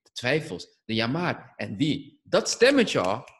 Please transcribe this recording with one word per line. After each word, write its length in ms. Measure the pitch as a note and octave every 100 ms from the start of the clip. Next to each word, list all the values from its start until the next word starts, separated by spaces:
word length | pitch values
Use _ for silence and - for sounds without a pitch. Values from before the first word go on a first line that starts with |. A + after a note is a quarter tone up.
de 100 | _
twijfels, 680 | - B2 D#3 - F2 - _ -
de 80 |
"ja 140 | A2 A2+
maar" 460 | D#3 F3 A2+ - -
en 220 | G#2 G2
"wie". 420 | D3+ A#2 - _
Dat 260 | - F#3+ -
stemmetje 500 | - B3 C#4 G#3 C3+
al, 240 | F#2 A2 -